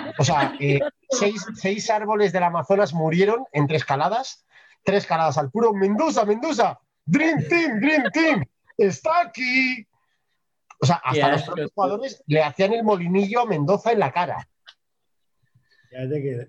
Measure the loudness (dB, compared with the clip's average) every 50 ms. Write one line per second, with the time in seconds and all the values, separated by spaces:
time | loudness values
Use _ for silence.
0 | -6 -6 -2 0 0 2 2 2 0 -2 -2 -2 0 0 0 0 0 -4 -6 _
1 | _ -6 -2 0 0 0 -2 -4 -8 -12 -10 -6 -4 -4 -4 -2 -2 -2 -2 0
2 | 0 0 0 2 2 2 2 0 0 0 0 -2 0 2 2 2 2 2 0 -2
3 | -2 0 2 2 2 2 2 0 -2 -2 0 0 0 2 0 0 0 -2 0 0
4 | 0 0 0 -2 -4 -6 -12 -18 _ _ _ -20 -20 _ _ _ -2 0 0 0
5 | 0 0 0 0 0 0 0 -2 -2 -2 0 2 2 2 2 2 0 0 0 0
6 | 0 0 0 0 2 0 0 -2 -2 -2 0 0 0 0 -2 -6 _ _ _ _
7 | _ 0 2 2 2 2 0 0 0 0 2 2 2 0 0 0 0 2 2 2
8 | 0 0 0 2 2 2 2 0 -2 -6 _ _ _ _ _ 0 0 0 0 -2
9 | -2 0 2 2 0 0 -4 -6 -4 0 0 2 2 0 -2 -6 -10 _ _ _
10 | _ _ _ _ _ _ _ _ _ _ _ _ _ -20 -6 -2 0 0 0 0
11 | 0 0 0 2 2 2 2 0 -2 -4 -6 -6 -8 -6 -4 -2 -2 -2 -2 -4
12 | -6 -8 -10 -10 _ 0 2 2 2 0 0 0 0 0 0 0 0 0 0 0
13 | 0 0 0 0 0 2 0 0 0 0 0 0 0 0 0 0 0 0 0 0
14 | 0 0 -2 -2 -4 -4 -6 -8 -12 -16 _ _ _ -20 -20 _ _ _ _ _
15 | _ _ _ _ _ _ _ _ _ _ _ _ _ _ _ _ _ _ -12 -8
16 | -6 -4 -4 -4 -4 -6 -6 -8 -10